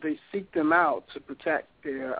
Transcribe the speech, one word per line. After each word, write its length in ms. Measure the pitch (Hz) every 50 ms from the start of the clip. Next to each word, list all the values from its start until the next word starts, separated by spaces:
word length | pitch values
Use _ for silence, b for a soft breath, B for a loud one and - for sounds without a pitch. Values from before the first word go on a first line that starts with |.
| 151
they 120 | 156 151 - - -
seek 160 | - 202 190 -
them 200 | - 170 151 151
out 300 | 165 175 175 151 131 98 - - -
to 60 | 143
protect 480 | - - 139 - - 165 156 - - _ _ _ -
their, 260 | 151 135 135 131 131 127 -